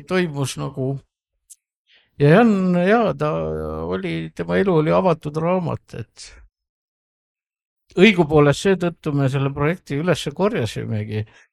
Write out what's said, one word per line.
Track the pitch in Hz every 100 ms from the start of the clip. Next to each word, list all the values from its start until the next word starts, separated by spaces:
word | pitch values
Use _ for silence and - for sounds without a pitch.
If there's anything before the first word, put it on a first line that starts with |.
toimus | 143 185 175 143 135 151
nagu. | 143 139 131 139 - _ _ _ _ - _ _ _ _ _ -
Ja | 143
Jan, | 180 233 196 185
jaa, | 175 180 233 214
ta | 143 151 165 156 156 156 156
oli, | 170 185 185 165 165
tema | - 170 180
elu | 190
oli | 160 156
avatud | 175 185 160 151 151
raamat, | 165 185 151 113 -
et | - - - - - - _ _ _ _ _ _ _ _ _ _ _ _ _ _ -
õigupoolest | 214 175 147 151 143 139
seetõttu | 196 185 175 165 160
me | 143 139
selle | 139 135
projekti | 143 147 180 - 143
ülesse | 175 165 156
korjasimegi, | 139 196 208 110 131 113 110 107 107 107 _ _